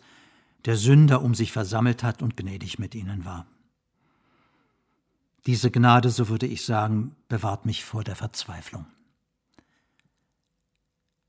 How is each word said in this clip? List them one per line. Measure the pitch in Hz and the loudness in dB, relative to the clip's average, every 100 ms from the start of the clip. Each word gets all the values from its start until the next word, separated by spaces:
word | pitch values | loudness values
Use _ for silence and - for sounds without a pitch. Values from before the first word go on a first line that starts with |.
| _ - _ _ _ _ | _ -20 _ _ _ _
der | 117 110 | -4 2
Sünder | 117 143 151 127 | 6 8 8 6
um | 120 | 2
sich | 113 110 | 0 -2
versammelt | 117 92 110 120 117 | -4 -4 0 0 0
hat | 117 - | -4 -4
und | 120 - | -6 -6
gnädig | 98 98 95 - | -10 -10 -10 -10
mit | 98 | -10
ihnen | 113 95 101 | -10 -10 -10
war. | 87 85 - _ _ _ _ _ _ _ _ _ _ _ _ _ _ _ _ _ _ _ - | -10 -14 -16 _ _ _ _ _ _ _ _ _ _ _ _ _ _ _ _ _ _ _ -2
Diese | 117 120 | 0 0
Gnade, | 123 120 123 123 | 4 6 6 4
so | 117 110 | 0 -2
würde | 113 123 | -2 -6
ich | - | -6
sagen, | - 107 107 107 123 - - | -4 -2 0 -2 -4 -10 -8
bewahrt | 110 104 101 110 | -4 -4 -4 -4
mich | 107 | -6
vor | - 110 | -8 -8
der | 104 92 | -8 -8
Verzweiflung. | 113 - - 82 - - 78 _ _ _ _ _ _ _ _ _ _ _ _ _ _ _ _ _ _ _ _ _ _ _ | -10 -10 -12 -14 -16 -16 -18 _ _ _ _ _ _ _ _ _ _ _ _ _ _ _ _ _ _ _ _ _ _ _